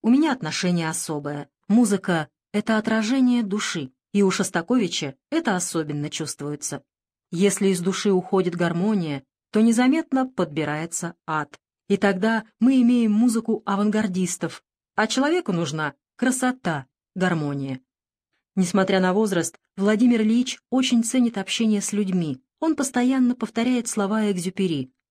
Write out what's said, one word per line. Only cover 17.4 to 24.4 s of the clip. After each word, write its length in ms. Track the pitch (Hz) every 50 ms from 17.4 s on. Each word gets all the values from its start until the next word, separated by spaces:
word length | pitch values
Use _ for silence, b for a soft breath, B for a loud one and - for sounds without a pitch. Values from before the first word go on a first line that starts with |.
| 151 143 143 143 135 135 131 131 _ _ _ _ _ _ _ _ _ _ _ _ _ _ -
Несмотря 440 | 190 185 175 - 196 190 190 190 190
на 140 | 185 185 185
возраст, 460 | 208 220 208 190 170 165 - - - _ _ _
Владимир 440 | - 196 208 214 208 247 247 240 226
Ильич 380 | 220 214 226 240 247 262 - - _ -
очень 340 | - 262 262 - 247 233 226
ценит 360 | - - 262 240 233 233 202
общение 420 | 190 - - - 233 220 214 202
с 100 | 196 -
людьми. 480 | - 202 208 190 185 180 170 151 131 - _ _ _ -
Он 160 | 320 320 311
постоянно 580 | - 277 254 - 247 247 254 269 269 254 240 247
повторяет 540 | - 226 214 - 233 233 254 254 240 233
слова 420 | - - 220 202 190 214 220 214 208
Экзюпери: 600 | 202 180